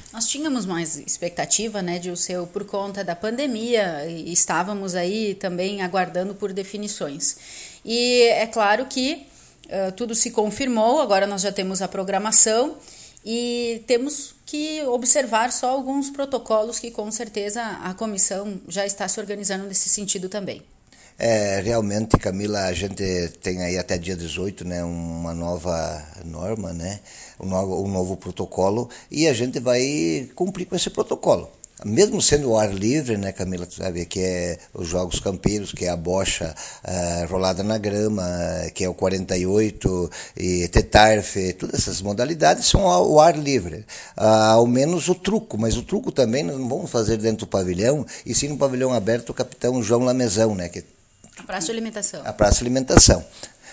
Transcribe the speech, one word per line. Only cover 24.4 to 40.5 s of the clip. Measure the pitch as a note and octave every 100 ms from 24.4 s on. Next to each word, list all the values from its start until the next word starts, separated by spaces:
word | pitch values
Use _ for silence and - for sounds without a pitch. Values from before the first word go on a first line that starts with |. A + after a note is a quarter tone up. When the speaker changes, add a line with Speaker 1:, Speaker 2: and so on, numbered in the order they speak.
| G2 G2 F2+
Speaker 2:
né, | F2
uma | E2+ E2+ E2+ E2 E2+
nova | E2+ E2+ F2 F2 E2 D#2+ D#2 D2+ -
norma, | E2 D#2+ F#2 A2 F2
né, | E2+ F2 G2+ - - - -
um | F#2+
novo, | F#2 G2 F#2
um | G2
novo | F#2+ F2+ F#2
protocolo, | F#2 - F2+ - F#2+ A2 A#2+ - -
e | C#3+ D#3+
a |
gente | A2+ B2+ C3
vai | B2 B2 C3+ D3 E3 D#3 B2
cumprir | - F#3 F#3 F3+
com | F#3
esse | -
protocolo. | - - - F3+ G2 D#2 - - -
Mesmo | G#2 A#2 G#3+ G#3+
sendo | - D3 C3+
ao | A2
ar | G#2
livre, | G2 G#2+ D3+ B2+ G#2
né, | G2
Camila, | - F#2 F2+ F2
tu | -
sabe, | F#2 F2 E2+
que | F#2+
é | F#2 F2+ F2 F2 -
os | - E2+
jogos | F2+ F2+ -
campeiros, | G2+ F#2 G2 G#2 F#2+
que | - F2+
é |
a | E2+
bocha, | E2 F#2+ F#2+ - E2 - - - -
eh, | F#2 F2 E2+ E2
rolada | F#2 F#2 F#2
na | G#2 A2
grama, | G2+ G2+ G#2+ G#2 F2+ F2 F2 F2 E2+
que | -
é | F#2
o |
quarenta | F2 F#2+ F#2+ F2+ F#2+
e | F2+
oito | G#2 A2 - F#2 F2+ E2 - - -
e | F2+